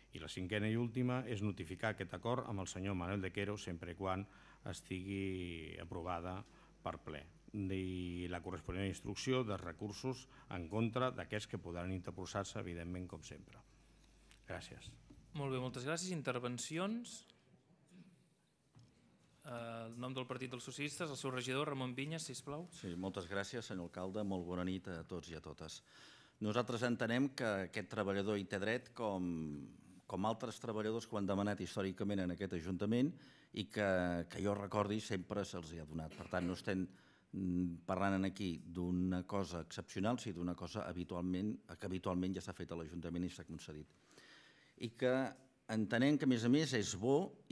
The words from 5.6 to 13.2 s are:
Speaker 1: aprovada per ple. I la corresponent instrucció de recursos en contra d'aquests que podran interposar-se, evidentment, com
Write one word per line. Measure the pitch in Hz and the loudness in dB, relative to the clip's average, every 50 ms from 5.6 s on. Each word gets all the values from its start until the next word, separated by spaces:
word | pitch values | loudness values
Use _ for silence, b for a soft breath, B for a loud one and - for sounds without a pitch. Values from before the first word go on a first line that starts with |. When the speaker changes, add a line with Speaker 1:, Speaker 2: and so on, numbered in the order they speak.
| 80 80 82 82 87 | -8 -8 -10 -10 -8
Speaker 1:
aprovada | 87 90 92 82 87 90 85 85 90 92 95 101 b b b b b b b - | -6 -6 -4 -2 -2 -2 -2 -2 -4 -4 -6 -8 b b b b b b b -6
per | - 82 80 - | -6 -6 -6 -6
ple. | - 78 71 71 80 - - - - - | -8 -8 -8 -10 -12 -18 -20 -16 -8 -4
I | 107 98 92 95 95 95 92 92 90 90 87 87 87 87 87 | -2 -2 0 0 0 0 -2 -2 -2 -2 -2 -2 -2 -2 -2
la | 90 87 82 | -4 -4 -4
corresponent | 95 90 87 80 - 90 90 98 | -4 -6 -6 -4 -4 -2 0 0
instrucció | 98 92 - - 110 101 - - 131 131 127 127 110 | 0 0 -2 -4 -6 -6 -2 2 2 4 4 2 2
de | 101 | -2
recursos | 90 85 87 82 - - 107 101 - - 131 127 117 - - b b b b 101 | -2 -4 -6 -8 -6 -6 -6 -6 -4 -4 -4 -4 -4 -8 -16 b b b b -6
en | 90 87 78 | -6 -4 0
contra | 92 110 113 117 107 127 127 131 | 2 2 2 4 4 4 2 2
d'aquests | - - 90 - - 107 - - | 2 -2 -6 -2 -2 -4 -4 -2
que | - 104 | -6 -6
podran | 85 87 85 87 87 90 | -6 -4 -4 -4 -2 -2
interposar-se, | 95 92 90 - 87 92 92 85 - 104 98 - - 110 | -2 -2 -4 -6 -8 -8 -6 -2 -2 -2 -2 -2 -4 -6
evidentment, | 101 90 87 85 85 85 90 92 90 90 | -6 -4 -4 -6 -4 -4 -4 -4 -6 -6
com | 87 82 | -8 -10